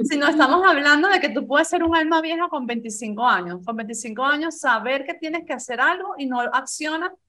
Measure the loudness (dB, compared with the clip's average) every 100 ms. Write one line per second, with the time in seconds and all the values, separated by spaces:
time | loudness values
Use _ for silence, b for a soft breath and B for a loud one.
0 | 0 2 2 4 6 6 6 6 4 4
1 | 4 2 2 -2 0 2 2 2 2 2
2 | 2 2 0 -2 -2 -4 -4 -6 -8 -8
3 | -8 0 2 2 -2 -8 -8 -8 -8 -10
4 | -10 -4 -2 0 -2 -4 0 0 0 -4
5 | -4 -8 -6 -6 -6 -10 -6 -2 0 0
6 | -4 -8 -6 -4 -2 -2 -4 -8 -6 -4
7 | -6 -10